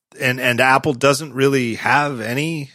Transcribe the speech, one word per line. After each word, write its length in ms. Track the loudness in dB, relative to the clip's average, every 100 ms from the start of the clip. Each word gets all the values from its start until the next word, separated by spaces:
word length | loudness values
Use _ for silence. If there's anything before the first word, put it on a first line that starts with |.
| _ -4
and, 200 | -4 0
and 200 | 0 2
Apple 340 | 4 4 2
doesn't 380 | 2 2 2 -2
really 400 | 0 2 2 -2 -4
have 440 | 0 2 0 -4
any 500 | -6 -4 -4 -6 -10